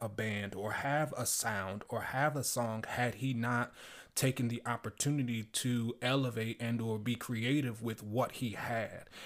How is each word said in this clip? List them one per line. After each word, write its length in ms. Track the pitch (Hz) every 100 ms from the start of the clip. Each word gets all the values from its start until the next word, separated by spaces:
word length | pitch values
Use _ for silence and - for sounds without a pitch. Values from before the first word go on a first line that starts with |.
a 80 | 110
band 440 | 101 110 104 101 95
or 180 | 104
have 400 | 98 143 147 151 -
a 80 | 120
sound 600 | - 117 104 95 101 -
or 140 | 113
have 340 | 101 131 151 143
a 80 |
song 400 | - 127 117 110 -
had 280 | - 123 104
he 180 | 135
not 400 | 120 117 120 123 - - - -
taken 340 | - 135 131 123
the 120 | 117 120
opportunity 760 | 117 110 - 147 147 123 113
to 520 | 107 - 127 120 117 120
elevate 560 | 123 139 131 110 110 117
and 200 | 117 117
or 180 | 113 110
be 160 | 107 117
creative 640 | - 117 120 147 120 113
with 220 | 117 107
what 300 | 107 107 120
he 180 | - 123
had. 580 | 101 123 113 - - - -